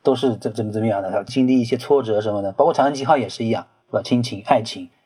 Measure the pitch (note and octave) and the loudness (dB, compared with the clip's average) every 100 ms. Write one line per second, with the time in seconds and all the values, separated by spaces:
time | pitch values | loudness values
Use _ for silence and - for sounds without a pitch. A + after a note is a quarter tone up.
0 | - B2+ C3+ A2 A#2 A2 G#2+ G#2+ A2 G2+ | 0 2 0 -2 -4 -4 -4 -2 0 0
1 | F#2+ F2+ G2+ C3+ B2+ C3 A#2+ C3 - C#3+ | -2 -4 -4 0 4 4 2 -2 2 2
2 | A2+ G#2+ G#2+ G#2 G2 F#2+ D#3 E3 C#3 C#3 | 2 0 0 -2 -4 2 2 4 0 0
3 | C3+ D3+ G2+ - A#2 A#2 - _ _ G#2 | 2 2 2 -4 -2 -2 -4 _ _ -6
4 | G2 B2 A#2+ G2+ - B2+ A2+ - F2+ _ | 0 0 0 -6 0 0 0 -10 -16 _